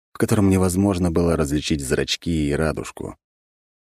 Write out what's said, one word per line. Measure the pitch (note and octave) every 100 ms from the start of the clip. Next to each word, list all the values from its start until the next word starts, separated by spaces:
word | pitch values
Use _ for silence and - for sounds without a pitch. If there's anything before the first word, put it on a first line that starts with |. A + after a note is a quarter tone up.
| _
в | -
котором | A3+ A2 G2
невозможно | F#2+ F#2 F2+ G2+ F2 F2
было | E2+ E2+ D#2+
различить | D2 D2 - C#2+
зрачки | C2+ D2 C#2 - E2+ E2 C#2+
и |
радужку. | C#2+ D#2 C#2+ - - - - _ _ _ _ _ _